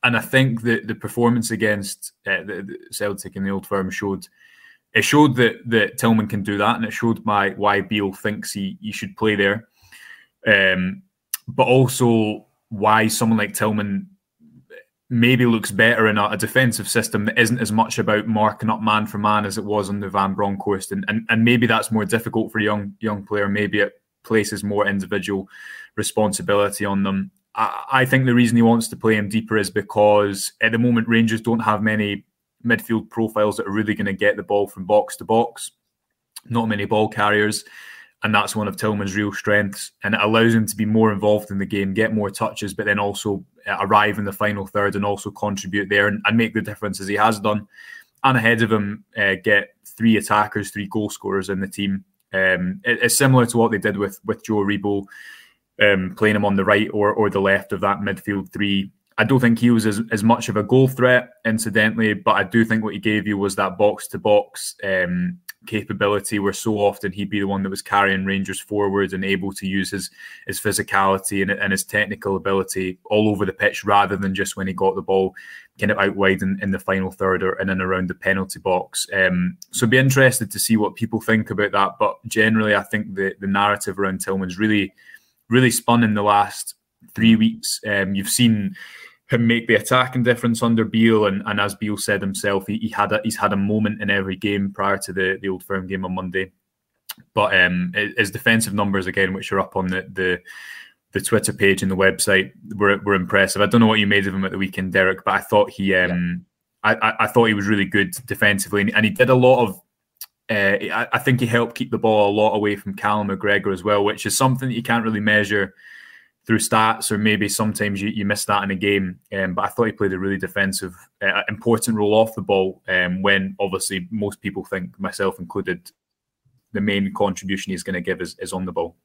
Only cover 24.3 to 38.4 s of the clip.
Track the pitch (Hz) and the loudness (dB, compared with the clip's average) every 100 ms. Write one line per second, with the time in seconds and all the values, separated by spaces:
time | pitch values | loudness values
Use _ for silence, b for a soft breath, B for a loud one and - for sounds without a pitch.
24.3 | 113 104 101 101 104 101 101 92 101 92 | 0 0 -4 -4 -2 0 -2 -2 -4 -2
25.3 | 98 95 B B B B - 107 - 107 | -4 -6 B B B B -8 -4 0 0
26.3 | 95 90 101 101 101 104 98 98 98 95 | -2 -2 0 0 -2 -4 -2 -2 -2 -4
27.3 | _ _ - 110 - - 131 131 131 131 | _ _ -4 -4 -4 -2 2 4 2 4
28.3 | 120 120 117 117 117 113 - 113 107 101 | 4 4 6 6 4 0 -2 0 2 0
29.3 | 110 110 110 95 104 98 - 104 104 104 | -4 0 -2 0 -4 -4 2 6 6 4
30.3 | 98 - _ 113 113 123 117 113 113 113 | -2 -8 _ 0 2 2 2 2 2 4
31.3 | 110 110 113 113 107 107 107 104 101 - | 0 -2 -2 0 0 0 0 -2 -4 -8
32.3 | _ _ _ 117 113 - 113 110 - 110 | _ _ _ -2 -2 0 -4 -4 -4 -2
33.3 | 107 104 101 101 101 104 107 101 98 104 | 0 0 0 -4 -4 -2 -2 -4 0 0
34.3 | 104 90 104 101 - 92 107 - - 87 | 0 0 0 0 -6 2 2 2 -8 0
35.3 | 110 117 - - _ _ _ _ _ _ | 2 2 -4 -16 _ _ _ _ _ _
36.3 | - _ 113 113 104 101 107 107 110 104 | -20 _ -2 -2 -4 -2 0 0 0 2
37.3 | 104 104 107 - B B B B B 110 | 2 2 -2 -10 B B B B B 0
38.3 | 107 | 0